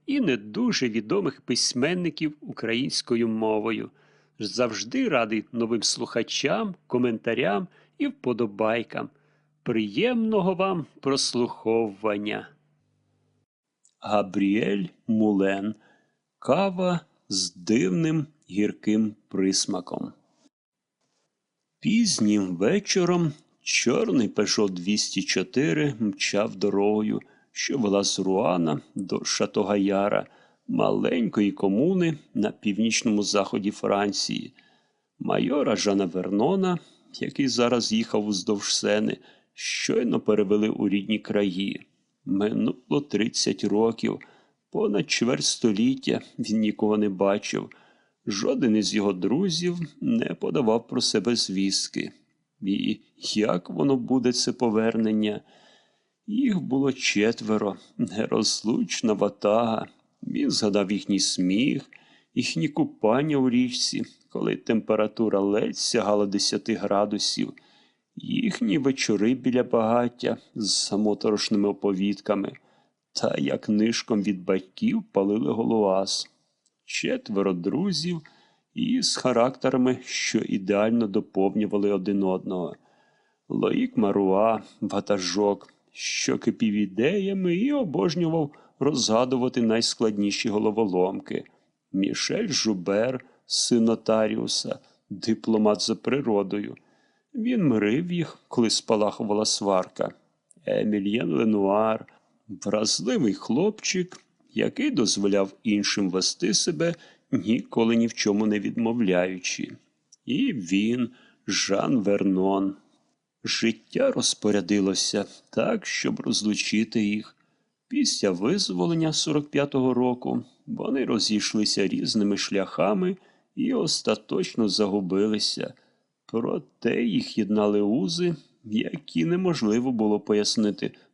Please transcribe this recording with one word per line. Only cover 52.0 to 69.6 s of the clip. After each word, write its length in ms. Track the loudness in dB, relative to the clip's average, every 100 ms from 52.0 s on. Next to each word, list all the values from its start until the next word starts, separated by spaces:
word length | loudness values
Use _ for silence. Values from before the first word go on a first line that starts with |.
| -8 -12 _ _ _ -8
І 380 | -4 -2 -2 -4 _ -12 -4 0
як 340 | 2 0 -4
воно 260 | -2 0 0
буде, 380 | 2 2 2
це 200 | 2 -2
повернення? 880 | 0 0 2 2 2 2 2 0 -4 -10 -20 -20 _ _ _ _ _ -4
Їх 340 | 0 2 0
було 300 | 0 0 0
четверо, 840 | 0 0 2 2 0 -2 0 0 -6 -14 -6
нерозлучна 1160 | -4 -2 0 0 0 -2 -2 0 -2 -2 0
ватага. 760 | 2 0 0 2 2 2 -2 -6 _ _ -14
Він 280 | -6 -2 0
згадав 400 | 2 2 2 0
їхній 280 | -2 0 0
сміх, 720 | 0 0 0 2 2 -2 -6 -20 _ _ _
їхні 340 | -6 -4 -2 -2
купання 720 | 0 -2 0 2 2 2 2
у 120 | 2
річці, 540 | 2 0 -2 -4 -4 -8 -12 _
коли 260 | -4 -2 -4
температура 840 | 0 -2 2 0 0 0 0 2
ледь 380 | 2 0 -2 -4
сягала 480 | -2 0 2 2 2
десяти 500 | 0 0 -2 -2 -4
градусів, 800 | 0 0 0 -2 -4 -4 -6 -8 _ _ _ _ _ -14
їхні 600 | -6 -2 -2 -2 0 2
вечори 560 | 0 0 0 2 2
біля 300 | 2 0 0